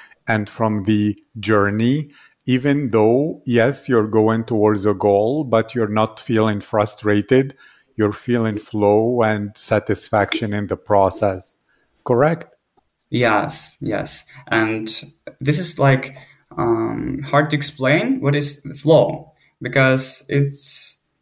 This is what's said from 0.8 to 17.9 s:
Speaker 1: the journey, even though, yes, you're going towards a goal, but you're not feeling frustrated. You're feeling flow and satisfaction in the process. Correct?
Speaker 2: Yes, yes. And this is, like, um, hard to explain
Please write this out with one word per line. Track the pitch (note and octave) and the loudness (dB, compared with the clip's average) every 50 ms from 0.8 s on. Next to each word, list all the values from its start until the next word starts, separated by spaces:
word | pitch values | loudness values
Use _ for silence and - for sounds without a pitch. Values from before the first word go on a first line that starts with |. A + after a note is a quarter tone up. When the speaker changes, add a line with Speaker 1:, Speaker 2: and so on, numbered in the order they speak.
| F#2+ | 0
Speaker 1:
the | G#2 G#2+ G#2 G#2 G#2 G2+ - _ _ - A2+ | 0 0 2 0 0 -2 -4 _ _ -16 -8
journey, | G2 G2+ A2 G#2 G2+ G2+ G2+ G#2+ A2+ A#2+ C3+ D#3 D3+ D3 - - - _ _ _ _ | -2 0 2 2 2 2 0 0 0 0 0 0 -4 -8 -12 -20 -20 _ _ _ _
even | - B2+ B2+ B2+ C#3+ C#3 C#3+ D3 A#2+ | -2 0 0 2 0 0 0 0 0
though, | G#2 A2 G#2+ A2 A#2 C#3 D3 E3 F#3 - - | 2 4 4 4 4 4 2 -2 -4 -8 -4
yes, | - A#2+ A#2 A2+ B2+ C3+ - - - | 0 2 4 4 2 2 -2 -2 0
you're | B2+ A2+ G#2+ A2 | 2 2 2 2
going | G#2 A2 G#2+ A2 A2 A2+ A2+ | 2 2 2 2 2 0 -2
towards | - A#2 G#2+ G#2 G#2+ G#2+ G2+ F#2+ | -2 0 2 2 2 2 2 0
a | G#2 G2+ | 0 0
goal, | F#2+ A2 G#2 G2+ G2+ G#2+ A2+ C3+ D#3 D3+ | 2 2 2 4 4 2 0 -2 -4 -2
but | B2 A2+ A2+ A2 - - | 0 0 0 0 0 -2
you're | B2 A2+ G#2 | -4 -2 0
not | G#2 G#2+ A2 A2 - - | 0 0 0 0 -2 -6
feeling | - - A#2+ A2 A2 A2 G#2 G2+ | -6 -2 0 2 2 2 0 -2
frustrated. | - - - G#2+ G#2 G#2 - - - G#2 G#2 G#2 G#2 - C3 C3 C3+ C#3 - _ _ - _ _ _ _ _ | -6 -2 0 0 0 0 -2 -4 -2 0 0 0 2 2 4 2 2 2 -4 _ _ -20 _ _ _ _ _
You're | - G#2+ G#2 G#2 | 0 0 0 0
feeling | - - - A#2+ A#2+ A2+ A2+ G#2 G#2 | -2 -4 -2 -2 0 0 -2 -2 -4
flow | - - - G#2+ G#2 G2+ G#2 G#2+ A2 A#2 B2 A#2+ A2+ | -8 -8 -4 0 2 4 4 4 2 2 0 0 0
and | A2 G#2+ G#2 G#2 G2+ - | 0 0 -2 -4 -8 -10
satisfaction | - - - A2+ G#2 - - G#2 - - - - G#2+ G2 - - - - G#2 G2+ | -14 -6 -2 -2 0 0 -2 -4 -6 -4 -2 0 0 0 0 -2 -4 -6 -4 -4
in | G#2 G#2 | -4 -6
the | F2+ G2+ | -6 -8
process. | - _ - G#2 G2 G2 F#2+ - - A2 G2+ F#2+ F#2 - - - _ _ _ _ _ _ _ _ _ - | -8 _ 0 2 4 4 2 2 0 -2 -2 -2 -4 -8 -16 -20 _ _ _ _ _ _ _ _ _ -4
Correct? | - B2+ A#2 C3+ D#3 E3+ E3 - - _ _ _ _ _ _ _ _ _ - - _ | 0 2 2 2 2 0 -2 -6 -12 _ _ _ _ _ _ _ _ _ -20 -12 _
Speaker 2:
Yes, | - B2 A#2+ A2+ G#2+ G#2 - D3+ - - - - - - | -4 0 0 2 2 0 0 -2 -6 -8 -8 -10 -12 -10
yes. | - - G#2 G2 G2+ - - - - _ - - - - | -8 -6 -6 -6 -6 -6 -8 -10 -10 _ -20 -20 -10 -4
And | - A2+ A2+ A2 A2 A2 A2 A2 - - - - - _ _ - - - | -2 -2 0 -2 -2 -4 -4 -4 -6 -6 -8 -10 -16 _ _ -20 -16 -6
this | C3 C#3 D#3 D#3+ | -2 0 0 0
is, | F3+ D#3 - - | 0 -2 -2 2
like, | C#3+ C#3 C3 C3 - - - - - - _ _ _ _ - | 2 4 4 2 0 -6 -14 -18 -20 -20 _ _ _ _ -8
um, | - - - A2+ A2+ A2+ A2+ A2+ - - B2+ C3 C3+ C#3 | -4 -2 0 0 0 -2 -2 -4 -6 -6 -6 -6 -8 -6
hard | - - C#3+ D3+ D3+ | -2 0 0 0 0
to | D3+ | 0
explain | D3 C#3+ - - - C3 C3 | -2 -2 -4 -4 -2 0 0